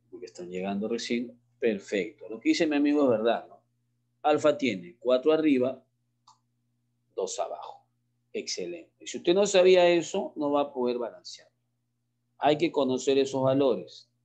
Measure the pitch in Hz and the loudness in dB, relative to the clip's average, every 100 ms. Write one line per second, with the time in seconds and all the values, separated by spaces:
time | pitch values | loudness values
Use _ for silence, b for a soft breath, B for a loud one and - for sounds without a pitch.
0 | _ - - - 87 90 95 101 110 117 | _ -18 -16 -14 -10 -8 -6 -4 -4 -4
1 | - 120 120 - _ - 120 101 - 104 | -4 -4 -6 -12 _ -4 -2 -2 -4 -4
2 | 90 - - 110 151 156 165 147 147 147 | -4 -8 -16 -6 0 2 2 2 2 2
3 | 139 110 117 101 - - _ _ _ _ | 2 2 2 0 -4 -20 _ _ _ _
4 | _ _ 147 151 151 147 131 98 87 - | _ _ 0 2 2 2 0 -4 -8 -8
5 | 120 127 151 160 156 131 123 - _ _ | 0 2 4 2 4 4 2 -4 _ _
6 | _ _ _ _ _ _ _ _ _ _ | _ _ _ _ _ _ _ _ _ _
7 | _ - 92 - 80 - - - _ _ | _ -8 -8 -6 -8 -8 -14 -18 _ _
8 | _ _ _ 110 - - 87 85 - _ | _ _ _ -10 -8 -8 -8 -10 -16 _
9 | - 123 175 185 202 202 185 185 175 175 | -14 -6 0 2 4 4 6 6 6 4
10 | 156 196 - - 147 143 143 131 123 120 | 0 -6 -6 -4 -2 0 -2 -2 -2 -2
11 | 113 90 - - _ _ _ _ _ _ | -6 -10 -20 -20 _ _ _ _ _ _
12 | _ _ _ - 139 151 160 147 127 127 | _ _ _ -2 0 0 0 -2 -2 -2
13 | - 135 135 135 131 135 139 101 - - | 0 2 2 0 0 2 2 0 -4 -18
14 | - _ | -20 _